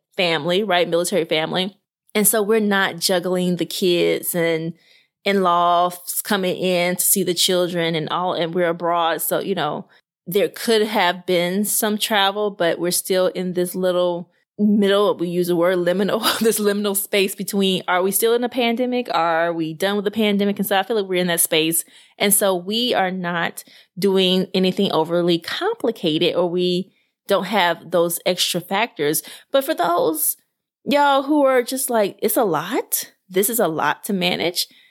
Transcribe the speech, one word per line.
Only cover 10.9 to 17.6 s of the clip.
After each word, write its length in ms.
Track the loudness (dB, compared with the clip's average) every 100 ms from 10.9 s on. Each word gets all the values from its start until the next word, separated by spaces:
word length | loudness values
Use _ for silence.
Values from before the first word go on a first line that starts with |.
| 2 0 0
been 400 | 0 0 0 -2
some 320 | -2 -2 -2 -2
travel, 540 | 0 2 2 0 -2
but 280 | 0 0 0
we're 120 | -2
still 380 | -2 0 0 0
in 260 | -2 -4
this 200 | -2 -4
little 560 | -2 0 2 0 -2 -8 _ _ 0
middle, 580 | 2 4 4 4 2 0
we 120 | -2
use 180 | 0 0
the 100 | 2
word 220 | 2 2
liminal, 600 | 2 0 0 0 -2 0
<laughs> 20 |
this 200 | 0 2
liminal 340 | 0 0 -2
space 400 | -4 -2 0 0
between, 480 | -2 -4 0